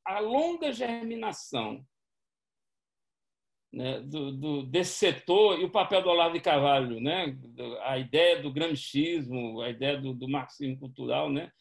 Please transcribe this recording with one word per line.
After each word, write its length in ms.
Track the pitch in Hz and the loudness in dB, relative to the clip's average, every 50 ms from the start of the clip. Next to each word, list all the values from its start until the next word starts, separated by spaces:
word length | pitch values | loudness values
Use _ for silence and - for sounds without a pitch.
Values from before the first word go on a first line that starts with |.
| - | -8
a 140 | 180 190 208 | -4 -2 -2
longa 540 | 214 220 247 277 320 339 349 339 339 294 240 | -2 0 2 2 2 2 0 -2 -2 -4 -2
germinação, 1120 | 226 254 233 233 233 226 226 226 226 226 214 170 - - - - 123 110 107 - - - _ _ _ _ _ _ _ _ _ _ _ _ _ _ _ _ _ _ _ _ _ _ _ _ _ _ _ _ _ _ _ _ _ _ _ _ _ - | -2 -4 -4 -4 -6 -6 -8 -8 -6 -6 -6 -8 -8 -12 -6 -4 -4 -4 -4 -6 -10 -14 _ _ _ _ _ _ _ _ _ _ _ _ _ _ _ _ _ _ _ _ _ _ _ _ _ _ _ _ _ _ _ _ _ _ _ _ _ -10
né, 280 | 127 127 131 135 - | -6 -6 -4 -6 -6
do, 320 | 131 143 147 156 139 139 135 | -8 -8 -8 -6 -6 -6 -6
do, 300 | 135 143 156 147 143 131 | -6 -4 -4 -4 -4 -4
desse 300 | 131 131 180 180 185 - | 0 0 0 0 0 0
setor 640 | - 214 180 143 - - - 175 202 214 208 185 156 | 2 2 2 2 0 0 2 6 6 8 6 6 2
e 60 | 185 | 0
o 60 | 175 | 0
papel 320 | - 208 180 - 202 185 190 | 2 2 2 4 4 2 4
do 60 | 180 | 4
Olavo 260 | 175 170 170 170 165 | 4 6 4 4 2
de 60 | 170 | 0
Carvalho, 600 | - 175 156 139 139 143 139 135 131 120 117 113 | 2 4 4 6 6 6 6 4 4 0 -4 -2
né, 280 | 120 143 165 185 175 147 | -2 -2 0 0 -2 -4
do, 500 | 135 131 127 120 120 123 120 117 117 - | -6 -8 -14 -18 -14 -12 -10 -10 -8 -6
a 180 | 101 131 135 131 | -4 -4 -2 -2
ideia 420 | 131 117 143 156 170 175 170 - | -4 0 4 6 6 6 6 4
do 120 | 139 147 131 | 0 -6 -4
gramscismo, 1080 | 151 160 170 151 135 - - - 139 156 170 170 160 135 120 127 127 120 113 113 113 | -4 -2 -2 -2 -4 -6 -4 0 0 0 0 0 -4 -4 -4 -6 -4 -4 -4 -6 -6
a 100 | 117 123 | -6 -6
ideia 280 | 117 113 135 139 143 135 | -6 -2 -2 -2 -2 -2
do, 160 | 135 135 127 | -4 -8 -8
do 140 | 123 131 131 | -8 -6 -4
marxismo 500 | 139 139 127 - - - 143 131 131 135 | -4 -4 -4 -8 -10 -8 -6 -6 -6 -8
cultural, 520 | 139 131 135 - 127 120 120 139 156 147 | -10 -16 -12 -10 -4 -2 0 0 0 0
né, 200 | 139 147 170 - _ _ | -2 -4 -6 -8 _ _